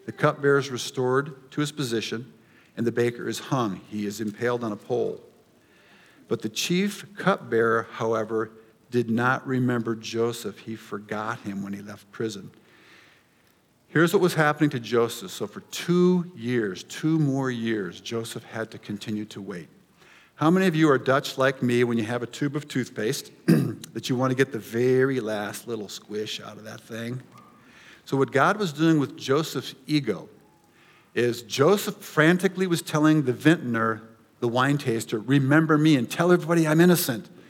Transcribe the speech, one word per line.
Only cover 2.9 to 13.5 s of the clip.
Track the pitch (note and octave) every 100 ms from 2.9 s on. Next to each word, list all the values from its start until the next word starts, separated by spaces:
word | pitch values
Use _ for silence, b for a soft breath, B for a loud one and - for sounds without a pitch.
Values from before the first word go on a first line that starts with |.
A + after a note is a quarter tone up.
baker | A#2 A#2+ A#2+ A2+
is | A2
hung. | - C3+ A2 F#2 -
He | G#2+ G#2
is | G#2
impaled | A2 G#2 A#2+ B2
on | A#2
a | G2+
pole. | - B2 G2+ - - _ _ _ b b b b b b b
But | G2+
the | A2
chief | - - F3+ G3+ - - -
cupbearer, | - G3 B2 A#2 A#2 A2+ A2
however, | - A2+ A2+ G#2+ A2+ A2 - B B _
did | A#2+ A#2
not | A#2 B2 C3 -
remember | C3 B2 A#2+ A2+ A2
Joseph. | G#2+ A2+ A#2 A#2 G#2 G2
He | - A2
forgot | - G#2 G#2+ G#2+ G#2+ A#2
him | G#2 G2
when | G2
he | G2+
left | G#2 G#2 -
prison. | - A2+ G2+ F#2+ - b b b b b b b b b